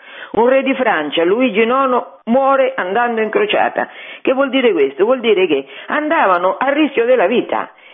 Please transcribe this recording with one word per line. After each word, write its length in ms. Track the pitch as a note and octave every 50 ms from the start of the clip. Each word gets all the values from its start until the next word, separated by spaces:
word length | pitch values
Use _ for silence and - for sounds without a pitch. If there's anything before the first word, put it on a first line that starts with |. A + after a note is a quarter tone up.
| - - - - - - -
Un 140 | G3+ A#3
re 140 | B3 C4+ C4+
di 120 | C4 C4 C4
Francia, 480 | - B3+ A3 F#3 D#3 D3+ D3 C3+ E3 E3
Luigi 420 | F3 G3+ A#3+ C4 B3 F#3+ G#3 A3+
nono, 540 | A3+ B3+ C4+ C4+ C4 B3+ A#3+ - - - - _
muore 480 | A3+ A#3 C4+ C4+ C4+ C4+ C4+ C4 B3+ C4
andando 440 | - F#3+ F3+ G3 A#3+ A#3+ A#3+ A3+ A3
in 100 | A3 G#3+
crociata. 600 | - G3+ G#3 G#3 G3 A#2+ G#2+ - - - B2 - - - - - - -
Che 120 | - - C4
vuol 160 | B3+ C#4 C4+
dire 220 | A3 C4+ B3 A#3
questo? 320 | F#3+ D#3+ C#3 C3+ C3+ - G3
Vuol 160 | A3+ C4 B3+
dire 260 | A3+ A#3 G#3 F#3 F#3
che 180 | E3 D3 C#3 C3+ - - - -
andavano 680 | - - D4+ D4+ D4+ E4 D#4+ B3+ G3 F3+ F3 F3+ F#3+ F#3
a 120 | - B3 C4+
rischio 360 | C#4+ D4 D#4 C4+ - A3 A#3
della 220 | A#3+ B3+ A#3 F3+
vita 440 | F#3 B3 G#3+ - - A2+ G#2+ - - - _ - -